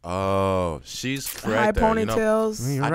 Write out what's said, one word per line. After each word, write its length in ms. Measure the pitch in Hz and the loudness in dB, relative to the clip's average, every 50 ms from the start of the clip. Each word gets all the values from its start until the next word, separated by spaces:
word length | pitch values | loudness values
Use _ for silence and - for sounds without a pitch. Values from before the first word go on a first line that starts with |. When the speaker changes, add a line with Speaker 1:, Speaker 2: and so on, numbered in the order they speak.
| - | -8
Speaker 1:
Oh, 760 | 87 90 95 95 98 98 98 98 95 95 92 90 85 80 67 62 | -4 -4 -2 0 2 2 2 2 2 2 2 0 0 -2 -6 -10
she's 480 | - - - - 127 135 139 127 - | -12 -12 -8 -6 -4 -4 -4 -6 -8
Speaker 2:
High 100 | - - - - 214 220 226 214 214 | -10 -6 -4 -2 0 2 2 2 2
Speaker 1:
correct 20 | - | 4
there, 220 | 226 220 220 220 | 2 2 2 2
you 60 | 220 208 | 0 0
know? 80 | 220 | 0
Speaker 2:
ponytails. 440 | 226 220 220 214 220 220 220 214 214 117 | 0 2 2 2 2 2 0 -2 -4 -4
Speaker 3:
I 20 | 131 | -2
mean, 80 | 143 131 | -2 0
you're 60 | 123 | 0
Speaker 1:
I 40 | |
Speaker 3:
right 40 | 113 | 2